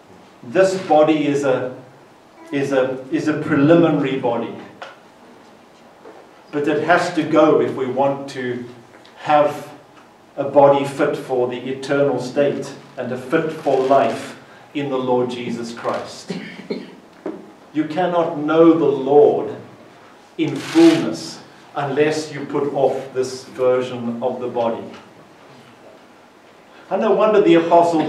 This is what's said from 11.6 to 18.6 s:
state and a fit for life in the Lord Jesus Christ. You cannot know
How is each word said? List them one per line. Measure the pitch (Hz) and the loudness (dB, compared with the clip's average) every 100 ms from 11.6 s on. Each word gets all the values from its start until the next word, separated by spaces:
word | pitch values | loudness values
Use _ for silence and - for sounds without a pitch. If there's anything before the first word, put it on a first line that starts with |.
| 135 131 - 143 139 123 | -8 -8 -4 0 0 -2
state | 127 143 143 - - - - - | -4 -2 0 -2 -8 -14 -16 -12
and | 120 | -8
a | 123 | -8
fit | - 160 - | -4 -4 -4
for | - 147 131 127 | -6 -2 0 4
life | 113 113 - - - - - - | 4 2 -2 -10 -16 -20 -20 -12
in | 156 143 | -8 -4
the | 131 | -4
Lord | 127 123 123 | -2 0 -2
Jesus | 120 120 117 117 | -6 -8 -8 -10
Christ. | - 127 - - - - - - - - - - - - - - - - - - | -10 -6 -6 -8 -14 -12 -12 -12 -14 -10 -10 -12 -20 -20 -16 -14 -14 -16 -20 -10
You | 147 | -6
cannot | 151 147 175 175 165 147 | -4 -2 -2 0 -2 -2
know | 151 165 | 0 4